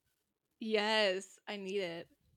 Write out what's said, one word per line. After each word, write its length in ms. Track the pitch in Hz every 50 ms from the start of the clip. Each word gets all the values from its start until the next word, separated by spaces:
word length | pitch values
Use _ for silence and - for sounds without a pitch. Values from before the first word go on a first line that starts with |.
| _ _ _ _ _ _ _ _ _ _ _ _
Yes, 800 | 240 220 214 214 208 214 220 214 214 196 185 190 196 - - - _ -
I 80 | 208
need 240 | 202 196 190 190 202
it. 260 | 190 170 165 170 - - _ _ _ _ _